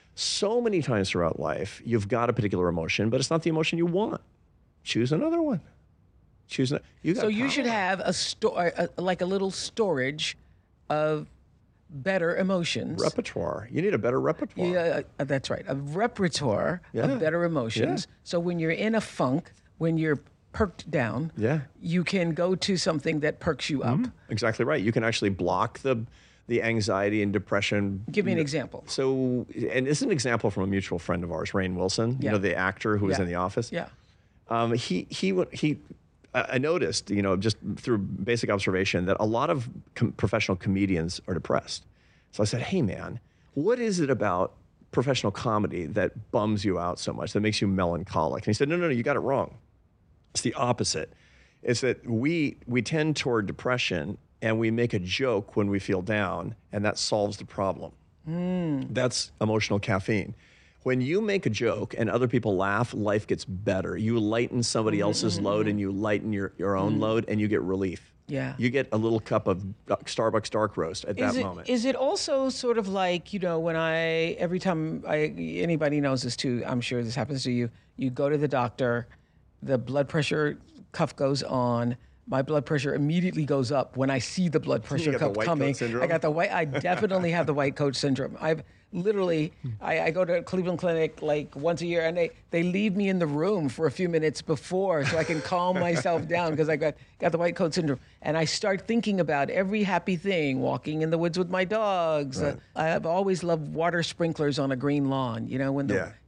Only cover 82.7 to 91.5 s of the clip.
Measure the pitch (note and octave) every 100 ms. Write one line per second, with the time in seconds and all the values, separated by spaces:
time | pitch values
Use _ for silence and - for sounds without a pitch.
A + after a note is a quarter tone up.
82.7 | D3+ C#3 C#3+ D3 E3+ F3+ D#3 C#3+ C#3 B2
83.7 | C#3+ - B2+ C3+ C3+ - - F3+ - -
84.7 | C3+ - D3+ D#3 C3 D3+ G2+ A2+ D#3+ C#3
85.7 | C3+ A#2+ A#2 C3 E3 D#3+ D3+ F#3+ F#3 D#3
86.7 | C#3 F3 F3+ G3+ F#3+ E3+ E3+ D#3 C#3+ C#3
87.7 | - D3 C3 C#3+ C3+ C3+ - D#3 D#3+ -
88.7 | - _ F3+ F#3+ G3+ F3+ D#3+ D3+ - C3+
89.7 | G#2+ - D#3+ E3 E3 F3+ F3+ E3+ F#3 F3
90.7 | F3 F3+ E3 D#3+ - D3+ D3+ C#3+